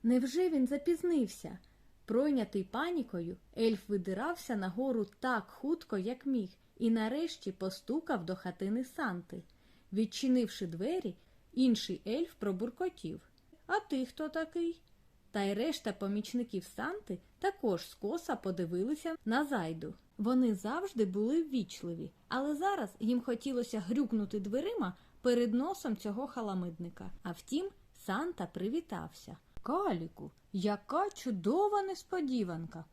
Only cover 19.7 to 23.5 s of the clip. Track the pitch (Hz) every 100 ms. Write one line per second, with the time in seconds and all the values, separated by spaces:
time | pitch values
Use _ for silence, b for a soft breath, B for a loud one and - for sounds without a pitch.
19.7 | 165 160 - _ - 214 254 247 196 208
20.7 | 294 381 240 208 190 220 311 320 262 202
21.7 | - 170 165 156 _ - 247 285 294 381
22.7 | 392 208 - 220 247 240 240 277